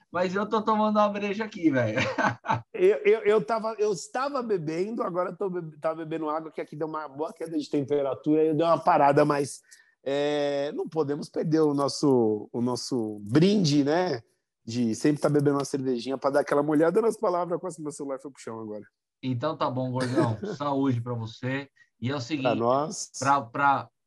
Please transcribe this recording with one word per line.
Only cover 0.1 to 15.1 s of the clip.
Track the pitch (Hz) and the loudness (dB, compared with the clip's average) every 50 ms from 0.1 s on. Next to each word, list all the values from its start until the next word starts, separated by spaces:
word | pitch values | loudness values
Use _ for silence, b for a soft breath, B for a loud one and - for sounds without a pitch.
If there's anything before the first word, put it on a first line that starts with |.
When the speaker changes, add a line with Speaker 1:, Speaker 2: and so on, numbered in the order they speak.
Speaker 1:
mas | - 175 185 185 185 | -2 -2 0 0 0
eu | 202 208 | -2 -2
tô | 196 226 220 | 0 0 0
tomando | 208 226 220 214 214 214 214 | 2 2 2 2 2 2 4
uma | 214 208 202 | 4 4 2
breja | 202 202 202 202 196 214 220 | 2 -2 -4 -4 -4 -4 -6
aqui, | 214 - 190 165 156 | -6 -4 0 2 2
velho. | 135 127 120 110 110 131 | 4 4 2 2 0 0
<laughs> | - 104 101 - - - 120 - - - 120 117 - _ - | -2 -2 0 0 0 0 -2 -2 -4 -4 -4 -4 -4 _ -2
Speaker 2:
Eu, | - 180 190 208 185 - | 2 4 4 4 4 4
eu, | 202 214 - | 2 2 4
eu | - 202 214 220 214 | 4 2 2 2 2
tava, | 220 226 226 208 220 220 196 | 0 -4 -2 -2 -4 -4 -2
eu | 208 214 | -2 -2
estava | 202 - - - - 254 269 294 285 262 240 | -2 -4 -6 -8 -6 -4 -4 -2 -4 -4 -2
bebendo, | 226 208 180 151 156 160 170 190 214 240 220 | -2 -2 -2 -2 -4 -4 -4 -4 -4 -4 -4
agora | 226 202 170 180 180 196 | -4 -4 -2 -2 -4 -4
eu | 180 | -4
tô | - 202 190 | -6 -6 -4
be-, | 180 180 165 156 151 147 | -4 -6 -8 -8 -12 -6
tava | - 160 160 | -4 -4 -4
bebendo | 160 165 156 160 160 160 151 | -4 -6 -6 -6 -4 -4 -2
água, | 151 165 160 156 | -4 -4 -6 -8
que | - - | -10 -10
aqui | 156 - 156 | -10 -10 -8
deu | 147 160 | -8 -6
uma | 156 156 156 151 | -6 -6 -8 -8
boa | 143 135 143 156 175 - | -10 -8 -8 -8 -8 -8
queda | - 165 170 165 | -10 -10 -6 -6
de | 151 135 | -6 -4
temperatura | - - 147 135 139 143 143 139 135 127 - - 156 151 156 156 | -2 -2 -2 0 0 0 0 0 0 -2 -2 0 2 4 4 4
e | 160 156 | 4 4
deu | 147 165 | 2 4
uma | 170 165 | 4 2
parada, | 151 - 180 170 151 143 143 143 151 151 | 4 4 4 6 6 6 6 6 6 4
mas, | 147 143 143 147 135 - - b b b b b b b b - | 4 2 0 0 -4 -6 -14 b b b b b b b b -6
é, | 131 139 143 143 147 147 147 143 143 143 139 139 147 190 | -4 -2 0 0 0 0 0 0 0 0 -2 -2 -4 -4
não | 330 392 | -6 -6
podemos | 214 - 160 151 139 143 156 - | -4 -2 -2 -2 -2 -2 -4 -6
perder | - - - - 170 151 160 | -8 -6 -4 -2 2 4 4
o | 156 147 143 | 4 4 2
nosso, | 143 143 131 - - 160 143 131 123 113 110 107 104 104 - - | 2 0 0 0 2 4 4 6 6 6 4 2 0 -4 -6 -4
o | 120 | -2
nosso | 120 123 123 117 - - 143 123 110 107 107 104 104 | -2 -2 -2 -4 -4 -4 -2 -2 -2 -4 -6 -10 -6
brinde, | 101 117 156 175 196 208 214 175 143 143 147 135 | 2 4 4 6 6 4 4 2 4 4 4 4
né? | 139 156 175 180 180 139 120 - _ _ _ _ _ _ _ - | 4 2 2 0 0 -4 -6 -8 _ _ _ _ _ _ _ -12
De | 113 113 123 120 113 110 | -6 -2 0 0 0 0
sempre | - - 151 | 2 2 0